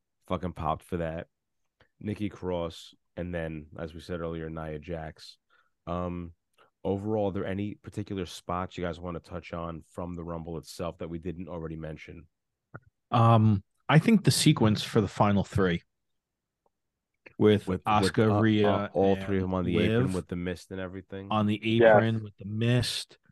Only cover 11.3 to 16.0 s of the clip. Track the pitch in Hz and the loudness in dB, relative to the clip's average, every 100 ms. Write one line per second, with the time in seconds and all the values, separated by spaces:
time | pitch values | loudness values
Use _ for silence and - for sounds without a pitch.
11.3 | 85 87 85 80 80 78 78 - 80 78 | -10 -10 -10 -10 -10 -12 -12 -16 -20 -20
12.3 | _ _ _ _ - _ _ - 120 113 | _ _ _ _ -20 _ _ -2 4 6
13.3 | 117 110 101 - _ - 147 - 220 - | 6 6 4 -2 _ 4 4 6 4 4
14.3 | - - 156 110 104 - 117 98 - 104 | 4 4 4 4 2 0 0 0 2 4
15.3 | 101 90 - 95 87 _ _ | 4 0 2 2 0 _ _